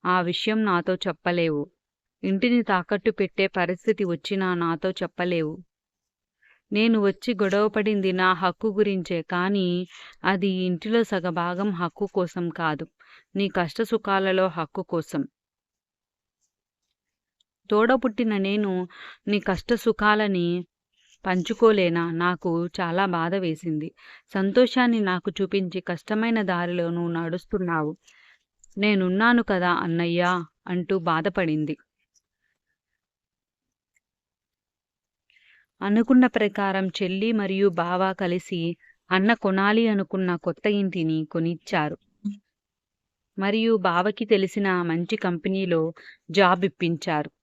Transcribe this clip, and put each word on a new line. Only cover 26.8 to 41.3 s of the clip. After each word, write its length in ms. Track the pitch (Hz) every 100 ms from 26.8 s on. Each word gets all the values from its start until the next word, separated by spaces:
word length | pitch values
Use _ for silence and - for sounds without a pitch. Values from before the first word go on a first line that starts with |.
| 170
నువ్వు 220 | 170 170
నడుస్తున్నావు. 760 | 170 165 175 - 208 180 165 151 170 _ _ _ _ _ _ _ -
నేనున్నాను 680 | 208 202 185 185 226 240
కదా 280 | 226 190 180 175
అన్నయ్య 380 | 170 165 170 170 175 180 160 _ -
అంటూ 300 | 180 175 190
బాధపడింది. 760 | 170 160 165 190 170 156 151 - _ _ _ _ _ _ _ _ _ _ _ _ _ _ _ _ _ _ _ _ _ _ _ _ _ _ _ _ _ _ _ _ _ _ _ _ _ _ _ _
అనుకున్న 440 | 190 214 226 254 254
ప్రకారం 580 | - 208 202 196 190 190
చెల్లి 420 | - 185 190 220
మరియు 340 | 226 196 190 202
బావ 320 | 175 170 180 190
కలిసి 460 | 185 185 185 - 180 165 175 _ _ _
అన్న 200 | 185 202
కొనాలి 500 | 233 196 190 196 214 226
అనుకున్న 420 | 202 190 190 185 175
కొత్త 300 | - 160 208 202
ఇంటిని 360 | 196 180 160 160 156